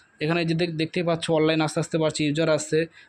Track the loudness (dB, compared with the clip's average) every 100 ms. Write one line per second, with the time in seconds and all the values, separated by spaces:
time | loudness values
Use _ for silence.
0 | _ _ -2 0 0 0 -2 -2 -4 -2
1 | -2 -2 0 2 4 2 0 -2 -2 0
2 | 0 0 -2 0 2 0 0 -2 -2 -8